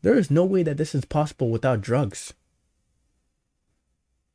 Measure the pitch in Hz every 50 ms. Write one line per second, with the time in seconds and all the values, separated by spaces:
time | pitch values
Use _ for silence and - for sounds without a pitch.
0 | - 185 240 277 185 - 143 160 180 190 196 185 175 156 147 139 156 - - 143
1 | 123 - - 151 151 147 - _ 135 120 113 113 - 135 127 113 98 - 117 135
2 | 147 101 - - - - - _ _ _ _ _ _ _ _ _ _ _ _ _
3 | _ _ _ _ _ _ _ _ _ _ _ _ _ _ _ _ _ _ _ _
4 | _ _ _ _ _ _ _